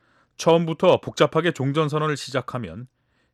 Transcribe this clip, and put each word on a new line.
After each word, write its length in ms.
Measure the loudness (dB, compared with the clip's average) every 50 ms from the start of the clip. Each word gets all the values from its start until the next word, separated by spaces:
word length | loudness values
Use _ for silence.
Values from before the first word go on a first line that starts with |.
| _ _ _ _ _ _ _ -2
처음부터 640 | 2 4 4 4 2 0 -2 0 4 4 4 4
복잡하게 520 | 2 -2 -2 0 0 2 2 0 0 0 -2
종전선언을 640 | -2 -2 -2 0 0 -2 0 -2 -2 -2 -4 -4 -6
시작하면 680 | -8 -6 -6 -6 -6 -6 -8 -10 -10 -10 -12 -14 -16 -18 _ _ _ _ _ _ _ _